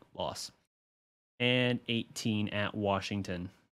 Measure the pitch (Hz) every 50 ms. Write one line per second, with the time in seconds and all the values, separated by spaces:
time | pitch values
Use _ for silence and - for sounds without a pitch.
0 | - _ - - 90 69 - - - - - _ _ _ _ _ _ _ _ _
1 | _ _ _ _ _ _ _ - 123 123 123 127 123 123 123 117 - - 117 113
2 | - - - - - 117 107 104 104 - - 104 104 - - 107 104 98 98 95
3 | 92 - 104 101 95 98 92 87 90 92 - - _ _ _